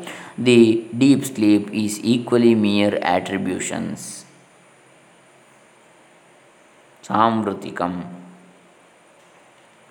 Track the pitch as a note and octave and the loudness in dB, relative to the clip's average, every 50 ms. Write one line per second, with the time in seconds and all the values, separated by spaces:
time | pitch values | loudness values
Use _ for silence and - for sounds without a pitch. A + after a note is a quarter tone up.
0 | - - - - - - - A2+ A#2 B2 A#2+ A#2+ A#2 A2+ A2 - - - A#2 A#2+ | -14 -16 -16 -16 -18 -16 -10 -2 2 6 8 8 8 6 4 0 -4 -8 -2 2
1 | C3+ C#3+ C3+ - - - - G#2+ G#2+ G#2 G#2 G2+ G2+ - - A2 G#2+ G2+ - - | 4 4 4 2 0 -4 -4 0 2 4 4 2 0 -4 -6 -6 -4 -4 -6 -4
2 | - A2+ B2 A#2+ A#2+ - A#2+ A#2+ A#2 A#2 A2+ A2 G#2 G2+ G2+ G2+ G2+ G2+ F#2+ - | -2 0 0 0 0 0 0 4 4 4 4 4 2 2 2 2 0 0 0 -2
3 | - E2+ F2+ F#2 F2+ F#2 G2 F#2+ G2 F#2 F#2 - - - E2+ F2 F2+ G#2 G2+ - | -2 0 -2 -2 -2 -4 -6 -6 -6 -6 -6 -6 -8 -8 -8 -8 -8 -10 -10 -12
4 | - - - - - - _ _ _ _ _ _ _ _ _ _ _ _ _ _ | -14 -16 -18 -20 -20 -20 _ _ _ _ _ _ _ _ _ _ _ _ _ _
5 | _ _ _ _ _ _ _ _ _ _ _ _ _ _ _ _ _ _ _ _ | _ _ _ _ _ _ _ _ _ _ _ _ _ _ _ _ _ _ _ _
6 | _ _ _ _ _ _ _ _ _ _ _ _ _ _ _ _ _ _ _ _ | _ _ _ _ _ _ _ _ _ _ _ _ _ _ _ _ _ _ _ _
7 | - - G2 G#2+ A2+ A#2 A2+ A2 G#2+ G2+ F#2+ - - - - - F2 F2 F2+ F2 | -8 -4 0 2 2 2 2 0 -2 -4 -6 -8 -10 -12 -8 -8 -6 -6 -6 -10
8 | F2 F2+ - - - - - - _ _ _ _ _ _ _ _ _ _ _ _ | -12 -14 -16 -20 -20 -20 -20 -20 _ _ _ _ _ _ _ _ _ _ _ _
9 | _ _ _ _ _ _ _ _ _ _ _ _ _ _ _ _ _ _ | _ _ _ _ _ _ _ _ _ _ _ _ _ _ _ _ _ _